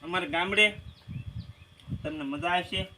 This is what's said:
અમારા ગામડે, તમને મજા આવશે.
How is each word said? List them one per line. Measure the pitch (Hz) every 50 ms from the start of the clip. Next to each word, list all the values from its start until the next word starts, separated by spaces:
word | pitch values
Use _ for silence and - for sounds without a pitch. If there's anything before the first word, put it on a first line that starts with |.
| -
અમારા | 160 175 185 175 - -
ગામડે, | 165 175 190 202 208 214 208 208 - - - - - - - - - - - - - - - - - - - - - - - - - -
તમને | 147 156 156 147
મજા | 139 139 147 156 175 175
આવશે. | 180 175 - - 185 185 185 -